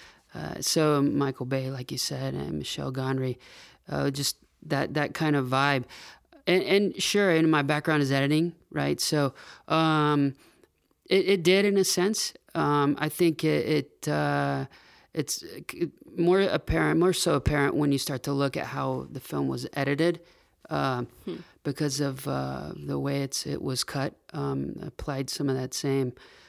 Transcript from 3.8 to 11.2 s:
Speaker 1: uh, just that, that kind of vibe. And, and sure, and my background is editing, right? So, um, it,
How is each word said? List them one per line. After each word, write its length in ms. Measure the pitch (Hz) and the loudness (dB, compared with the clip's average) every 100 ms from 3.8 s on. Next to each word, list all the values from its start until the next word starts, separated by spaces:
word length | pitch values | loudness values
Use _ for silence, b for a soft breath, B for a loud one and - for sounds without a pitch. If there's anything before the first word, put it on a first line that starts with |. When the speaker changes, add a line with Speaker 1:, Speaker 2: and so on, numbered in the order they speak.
| - | -6
Speaker 1:
uh, 200 | 143 143 | -2 -2
just 260 | 139 139 - _ _ | -2 -4 -6 _ _
that, 300 | - 139 139 | -4 -2 -2
that 200 | 151 147 | -2 -2
kind 220 | - 156 147 | -2 0 0
of 120 | 127 | 2
vibe. 360 | 131 143 139 127 B B B _ - - | 2 2 2 -2 B B B _ -6 0
And, 160 | 180 | 2
and 380 | 123 196 202 - | 4 2 2 0
sure, 280 | - 208 202 | 0 2 4
and 200 | 160 165 | 4 4
my 100 | 156 | 2
background 400 | 143 151 165 151 | 2 0 2 2
is 100 | 139 | 2
editing, 420 | 139 139 151 170 170 _ | 2 2 2 0 -4 _
right? 280 | 156 143 147 | -4 -2 0
So, 340 | - 151 139 B B B - | 0 2 0 B B B -2
um, 680 | 160 160 156 151 147 143 135 b b b _ _ _ - | 2 4 4 4 4 2 -2 b b b _ _ _ 0
it, 240 | 190 | 2